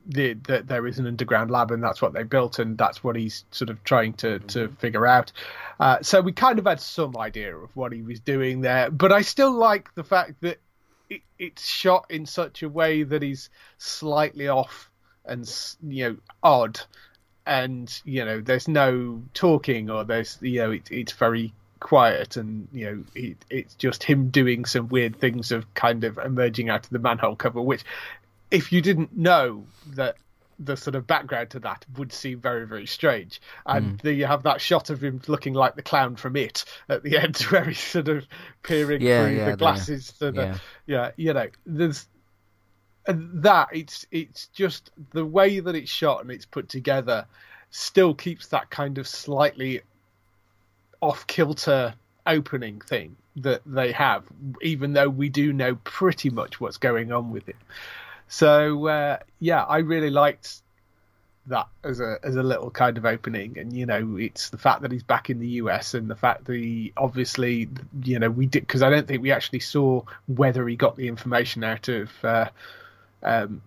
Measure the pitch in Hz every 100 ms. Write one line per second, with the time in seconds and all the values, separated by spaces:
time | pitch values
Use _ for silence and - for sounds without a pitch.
0 | - 139 135 113 - 127 131 123 120 123
1 | 123 120 113 110 117 120 117 117 117 113
2 | - - 113 135 123 - 113 110 110 -
3 | 123 117 110 - - - 117 113 - 131
4 | 110 107 113 101 - 123 110 - 120 107
5 | 120 127 120 - - - - - 135 127
6 | - 196 180 180 254 226 196 156 - -
7 | 151 123 110 107 104 82 87 - 123 117
8 | 113 120 117 139 131 131 127 127 127 151
9 | 185 202 208 - 269 247 226 208 - -
10 | 151 190 170 151 170 170 _ _ _ _
11 | - 302 _ - 180 - - - 190 185
12 | - 165 151 - 160 - 160 147 160 156
13 | 147 151 143 135 - _ - _ - -
14 | 151 147 151 - 143 135 127 - - _
15 | _ _ - 123 120 - - - 156 135
16 | 127 110 - _ 170 135 113 113 - _
17 | - _ _ _ - 139 127 127 123 -
18 | - 131 113 110 113 127 147 151 135 127
19 | 123 113 120 - 185 156 147 120 107 110
20 | 107 113 113 - 127 123 113 107 - -
21 | 117 - 117 113 117 - _ _ - 147
22 | 117 87 - - 107 110 98 127 107 104
23 | - - 123 - - 131 - - 131 -
24 | - 139 131 135 127 120 120 127 117 127
25 | 120 113 131 120 113 117 110 - 120 117
26 | 113 113 127 127 123 113 113 107 - 123
27 | 120 117 110 110 123 120 123 135 - -
28 | - - _ _ _ 190 - 180 170 170
29 | 160 - 170 175 127 104 104 _ 151 135
30 | 135 - _ _ _ - 139 135 - 135
31 | 123 156 143 123 117 131 110 98 - 127
32 | 135 - 139 123 123 120 113 107 101 -
33 | 147 117 90 - - - - 143 104 98
34 | 151 143 135 143 139 139 - 170 - 143
35 | 139 131 139 151 143 135 131 - - 151
36 | 127 120 131 135 117 - - - - 139
37 | 147 160 160 147 - 190 160 - - 175
38 | 151 151 135 - - - - 160 147 147
39 | 123 120 113 - 107 101 165 101 95 143
40 | 131 - 147 127 123 92 - - - 135
41 | 123 - 160 139 110 - - 151 170 139
42 | - _ _ _ _ _ _ _ _ _
43 | - 170 165 175 180 180 143 160 160 -
44 | - 165 156 - - - 190 - - -
45 | 143 156 160 165 196 196 175 165 127 -
46 | 156 131 123 123 - - 123 135 127 135
47 | 123 113 - _ - - _ - - -
48 | 185 147 - 165 - 143 - - 143 135
49 | 131 - - 139 147 139 131 127 - _
50 | _ _ _ _ _ _ _ _ _ _
51 | 160 139 - - 151 151 - 139 123 113
52 | _ _ - 160 147 135 117 104 - 117
53 | 80 - _ - 131 123 - 131 127 120
54 | 139 101 - - 139 135 165 151 143 143
55 | 143 135 143 135 147 139 127 123 - -
56 | 190 160 143 113 - - 117 - 127 117
57 | 117 120 120 107 - - - - - -
58 | - - - - 156 147 151 147 156 151
59 | 147 135 - _ 165 165 - 151 160 165
60 | 151 143 147 139 - - _ _ _ _
61 | _ _ _ _ - 123 - - 147 123
62 | 117 107 - 127 131 113 120 - 123 120
63 | 113 113 - 113 101 104 110 123 123 120
64 | 113 101 110 - - - 139 123 139 123
65 | - 120 - 120 117 120 110 104 - 123
66 | 110 - 123 120 - 120 117 117 110 -
67 | 135 127 123 - 123 120 113 - - 139
68 | 127 123 113 117 131 156 - 131 135 147
69 | 147 139 131 131 - 127 - 147 139 127
70 | - - - 127 139 123 120 117 - -
71 | 127 117 - 120 120 - 110 110 - 117
72 | 107 - 113 113 110 - - - - _
73 | _ _ - 113 104 107